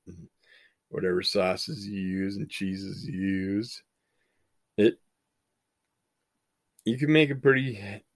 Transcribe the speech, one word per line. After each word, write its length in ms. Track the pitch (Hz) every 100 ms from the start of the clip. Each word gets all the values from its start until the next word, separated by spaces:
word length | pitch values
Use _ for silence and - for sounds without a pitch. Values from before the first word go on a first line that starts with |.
| -
and 220 | 90 - _ _ - _ _ _
whatever 320 | - 92 90
sauces 640 | - 101 92 92 - 92 101
you 100 | 98
use 380 | 92 95 95 101
and 120 | -
cheeses 600 | - 98 95 98 98 -
you 100 | 95
use. 640 | 98 95 95 101 120 - - _ _ _ _ _ _ _ _ -
It, 240 | 104 - _ _ _ _ _ _ _ _ _ _ _ _ _ _ _ _ _ _
you 140 | 113 127
can 120 | 147
make 200 | 156 147
a 40 |
pretty 720 | 135 139 131 135 104 101 107 -